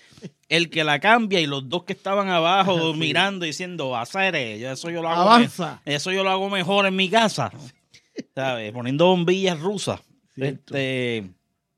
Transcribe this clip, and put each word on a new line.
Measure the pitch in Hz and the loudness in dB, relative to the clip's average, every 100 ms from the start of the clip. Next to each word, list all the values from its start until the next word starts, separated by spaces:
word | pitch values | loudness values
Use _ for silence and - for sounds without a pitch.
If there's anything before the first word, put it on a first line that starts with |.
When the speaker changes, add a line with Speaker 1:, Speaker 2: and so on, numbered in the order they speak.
| _ - 185 _ _ | _ -20 -20 _ _
Speaker 1:
El | 160 170 | 0 0
que | 160 | -2
la | 156 147 | 0 2
cambia | 196 233 220 190 | 4 4 4 0
y | 151 | 0
los | 139 135 | -4 -4
dos | 175 | -6
que | 175 | -6
estaban | 185 190 196 196 | -8 -2 -2 0
abajo | 175 165 196 190 180 | 2 2 4 2 2
Speaker 2:
<laughs> | 165 | 0
Sí. | 151 | -2
Speaker 1:
mirando | 160 151 196 190 170 | -2 0 0 -2 -6
diciendo, | 143 180 175 135 | -6 -10 -6 -4
"Va | 123 | -4
a | 117 | -4
ser, | 190 190 165 | -2 -2 -2
eh, | 120 107 | -4 -6
yo, | 123 | -8
eso | 131 170 | -8 -8
yo | 170 | -6
lo | 165 | -2
hago | 175 | 2
Speaker 2:
Avanza. | 190 233 233 - 165 123 - | 6 6 6 -2 -8 -8 -6
Speaker 1:
me-, | 143 | -4
eso | 180 | -2
yo | 190 | -2
lo | 190 | 0
hago | 190 196 | 0 -2
mejor | 196 175 202 196 | -2 0 2 2
en | 190 | 2
mi | 185 | 2
casa", | 220 220 - 113 - 135 _ _ _ _ - - - | 4 2 0 -6 -6 -20 _ _ _ _ -16 -12 -6
¿sabes? | 131 120 107 | -4 -4 -6
Poniendo | 120 120 139 175 | -6 -4 4 4
bombillas | 185 170 190 190 165 | 6 4 2 2 0
rusas. | 170 202 - 98 - _ _ - | -4 -4 -4 -6 -8 _ _ -6
Speaker 2:
Cierto. | 135 135 - 143 | -6 -6 -8 -4
Speaker 1:
Este, | 135 131 123 113 95 87 _ _ _ | -2 -2 -2 -4 -6 -16 _ _ _